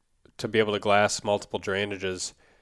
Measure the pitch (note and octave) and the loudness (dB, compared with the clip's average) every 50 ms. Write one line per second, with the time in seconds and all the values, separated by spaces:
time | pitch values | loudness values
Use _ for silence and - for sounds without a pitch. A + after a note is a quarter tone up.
0 | _ _ _ _ _ _ _ - - A2+ A2 A2 A2 G#2 G#2 G2+ - G#2+ G2+ G#2 | _ _ _ _ _ _ _ -10 -8 0 2 2 2 2 0 0 2 4 6 6
1 | G#2 G#2 - - - A2 G#2 G#2 - - - G2+ - G#2 F#2+ G2 G#2 G2+ G2+ F#2+ | 6 4 2 -2 -2 0 -2 -2 -2 -6 -8 -8 -6 -4 -2 -2 -2 -4 -4 -6
2 | G2 F#2+ F#2 F2+ - - - _ _ _ _ _ | -6 -6 -4 -6 -8 -10 -12 _ _ _ _ _